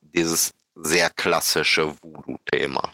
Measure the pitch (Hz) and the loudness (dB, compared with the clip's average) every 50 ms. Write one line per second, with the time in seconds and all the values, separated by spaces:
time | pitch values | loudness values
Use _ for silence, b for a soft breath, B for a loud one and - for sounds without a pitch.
0 | _ _ - 82 82 82 82 82 - - - _ _ _ _ 82 82 78 80 87 | _ _ -2 0 0 2 2 0 0 -2 -4 _ _ _ _ -10 -4 0 2 2
1 | 85 82 - - - 95 85 78 - - - 80 78 - - - 80 76 73 - | 2 2 0 -2 0 2 2 2 2 0 0 0 2 2 2 2 2 0 -2 -8
2 | - 82 78 71 - - 65 - _ - - 67 67 69 67 - - - | -14 -20 -20 -16 -12 -12 -12 -12 _ -2 -2 0 0 0 -2 -4 -4 -6